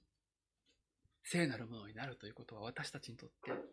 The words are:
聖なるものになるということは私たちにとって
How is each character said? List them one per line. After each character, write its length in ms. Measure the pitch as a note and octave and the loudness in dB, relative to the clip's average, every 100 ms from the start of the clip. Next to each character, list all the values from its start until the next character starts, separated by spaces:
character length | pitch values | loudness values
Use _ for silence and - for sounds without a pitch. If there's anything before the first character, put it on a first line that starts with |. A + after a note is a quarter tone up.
| _ _ _ _ _ _ _ _ _ _ _ _ | _ _ _ _ _ _ _ _ _ _ _ _
聖 220 | - F3 D#3+ | 2 6 8
な 120 | A#2 | 6
る 80 | A2+ | -2
も 140 | A#2 | -4
の 80 | G#2 | -6
に 60 | |
な 120 | G#2+ C3+ | -4 -4
る 100 | B2 | -4
と 100 | G#2 | -8
い 40 | |
う 40 | |
こ 100 | - | -8
と 120 | B2+ G#2+ | -10 -4
は 60 | |
私 280 | A2+ B2+ C#3+ | -4 -2 -4
た 100 | C#3 | -4
ち 100 | - | -8
に 80 | A#2 | -10
と 80 | A#2+ | -12
っ 20 | |
て 240 | - - B2+ - | -8 -2 -2 2